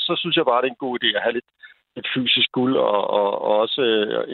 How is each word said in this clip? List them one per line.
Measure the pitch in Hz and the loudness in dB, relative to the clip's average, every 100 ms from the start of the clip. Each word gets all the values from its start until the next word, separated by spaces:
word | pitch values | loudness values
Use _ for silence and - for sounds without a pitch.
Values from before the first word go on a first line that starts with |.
| - | -4
så | 170 | -4
synes | 175 165 | -2 0
jeg | |
bare, | 131 120 | 2 2
det | 131 | 0
er | 123 | -4
en | 135 | -6
god | 123 | -2
idé | 120 104 | -2 0
at | |
have | 104 | 0
lidt, | 120 - _ - - _ - | -2 -6 _ -20 -20 _ -12
lidt | - | -6
fysisk | 135 120 123 113 | -2 0 0 0
guld, | 127 127 139 | 0 0 2
og, | 117 104 - | 2 2 0
og, | 104 101 - | 0 0 0
og | - 107 | 0 0
også, | 113 - | 0 0
øh, | 120 110 107 117 - | 0 2 0 -2 -4